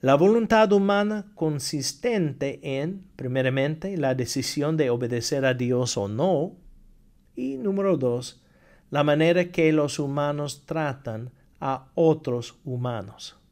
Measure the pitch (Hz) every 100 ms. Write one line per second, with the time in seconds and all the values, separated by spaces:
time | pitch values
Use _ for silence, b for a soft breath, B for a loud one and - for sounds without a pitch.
0 | 135 143 185 233 226 220 220 202 196 202
1 | 208 214 196 - 160 147 - 151 131 -
2 | 247 226 156 131 139 - - 135 156 196
3 | - - 131 131 131 135 139 156 190 190
4 | 135 131 120 139 127 - 143 160 135 120
5 | 123 120 113 139 135 127 123 123 127 -
6 | 101 107 175 160 170 - - - - -
7 | _ _ _ - 254 - 220 196 196 165
8 | 127 120 127 - b b b b b 139
9 | 147 147 160 175 175 180 160 156 147 -
10 | 139 143 147 147 147 - - 160 151 135
11 | - 110 120 _ b b 139 131 - -
12 | 165 156 156 120 117 - 147 123 123 117
13 | 98 - - - _